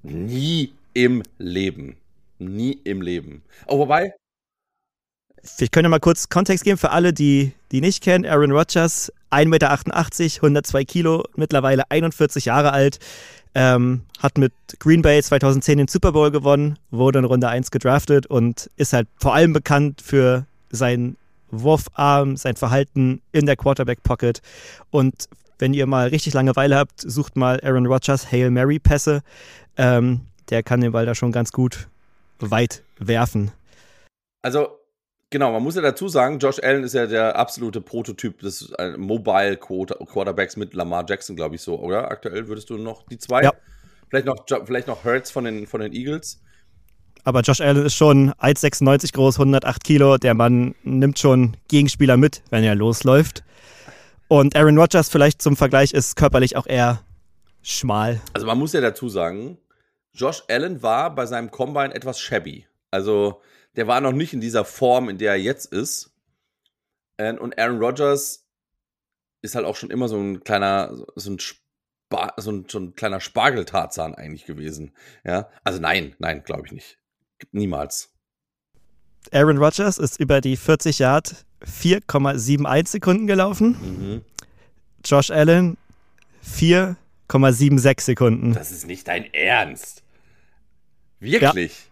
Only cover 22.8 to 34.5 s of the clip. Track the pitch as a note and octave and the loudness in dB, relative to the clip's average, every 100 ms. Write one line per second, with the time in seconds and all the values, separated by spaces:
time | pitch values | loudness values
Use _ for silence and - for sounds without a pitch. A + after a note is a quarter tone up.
22.8 | C#3 - B2+ C3 _ D#3 D3 C3 C#3 C#3 | 0 0 0 0 _ 0 2 2 0 0
23.8 | B2 B2 - A#2+ A#2+ A#2 - - - - | -2 -2 -2 0 0 -2 -8 -20 -20 -20
24.8 | - D3 C3 - - - _ _ C3 C#3 | -4 0 0 -2 -16 -18 _ _ -2 0
25.8 | C3+ C3 B2 D3+ D#3 C#3 C3 C3 C#3+ C#3 | 0 0 0 -2 -2 0 2 2 2 2
26.8 | C#3+ - - A#2+ D3 - B2+ B2+ C3+ B2+ | 0 -6 -8 -6 -4 0 0 0 0 0
27.8 | B2 C3 - C#3 - B2 B2+ B2 C3 D3+ | 2 0 0 -2 0 0 2 2 0 2
28.8 | - D3 - C#3+ - - - - - - | 2 2 0 -2 -4 -20 -20 -20 -20 -2
29.8 | B2+ B2 B2 B2 - _ - A#2 A2 B2 | 2 2 2 -2 -6 _ -4 -4 0 0
30.8 | A#2+ A2+ A#2 A#2 B2 A#2+ A2+ - B2+ - | 0 0 -2 -2 -2 -2 -4 -2 -2 -4
31.8 | - _ _ _ _ _ A2 A2 A#2+ - | -18 _ _ _ _ _ -4 -2 -2 -4
32.8 | _ _ G2+ A#2 A#2+ G#2+ G2+ - _ _ | _ _ -2 0 0 -2 -4 -8 _ _
33.8 | _ _ _ _ _ _ B2+ | _ _ _ _ _ _ -4